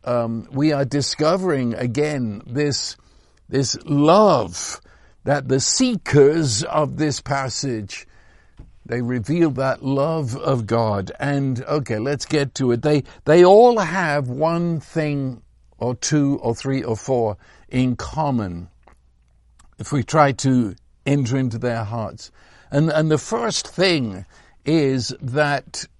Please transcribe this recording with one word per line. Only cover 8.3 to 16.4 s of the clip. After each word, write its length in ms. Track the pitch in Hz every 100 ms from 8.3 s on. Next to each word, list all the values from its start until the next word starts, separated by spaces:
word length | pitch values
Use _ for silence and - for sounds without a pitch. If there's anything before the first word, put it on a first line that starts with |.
| - _ - - - -
they 160 | 120
reveal 500 | 120 123 107 170 165
that 320 | 131 135 123
love 540 | 135 139 147 160 131 123
of 280 | - 131 104
God. 460 | 117 110 101 90 -
And, 420 | 135 143 139 123
okay, 360 | 131 147 127 110
let's 260 | 123 143 -
get 300 | 156 139 -
to 160 | 131
it. 100 | 120
They, 220 | 151 147 - - -
they 180 | 170
all 360 | 180 202 240 226
have 500 | 175 190 165 147 127
one 500 | 123 156 170 170 160
thing 600 | - 165 151 147 131 117 _ _ _ _
or 160 | 117 123
two 440 | - 151 139 139